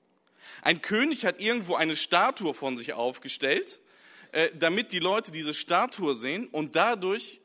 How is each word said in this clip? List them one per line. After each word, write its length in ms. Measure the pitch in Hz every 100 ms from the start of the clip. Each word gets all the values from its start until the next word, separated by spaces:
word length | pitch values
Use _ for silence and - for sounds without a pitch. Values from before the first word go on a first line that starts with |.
| _ _ _ _ - -
Ein 180 | - 170
König 420 | - 214 294 285
hat 160 | 196 175
irgendwo 360 | 208 240 180 143
eine 200 | 160 151
Statue 580 | - 175 226 269 175
von 240 | 131 135 123
sich 160 | 120
aufgestellt, 840 | - 120 127 - - 135 180 392 - _ - - - -
äh, 180 | 156 165 156
damit 340 | 165 196 233
die 80 | 185
Leute 320 | 175 214 220
diese 220 | 156 151
Statue 600 | 147 - 175 240 - 160 123
sehen 320 | 127 180 247
und 280 | 156 151 160
dadurch 640 | 214 220 185 214 - -